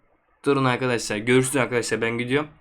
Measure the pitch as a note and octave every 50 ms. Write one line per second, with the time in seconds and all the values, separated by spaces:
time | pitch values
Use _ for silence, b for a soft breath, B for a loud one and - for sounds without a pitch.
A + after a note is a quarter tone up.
0 | _ _ _ _ _ _ _ _ - C#3+ C#3 C3+ C3+ B2+ B2 A#2 C3 B2+ A#2+ A2
1 | - - G#2+ G#2 G#2+ B2 B2 C3 C3 C3 - C#3 A#2+ - B2 A#2+ A2+ - A2+ A2
2 | A#2 A#2 A#2 A#2 A#2+ B2 C3 C#3+ D3+ D3+ - _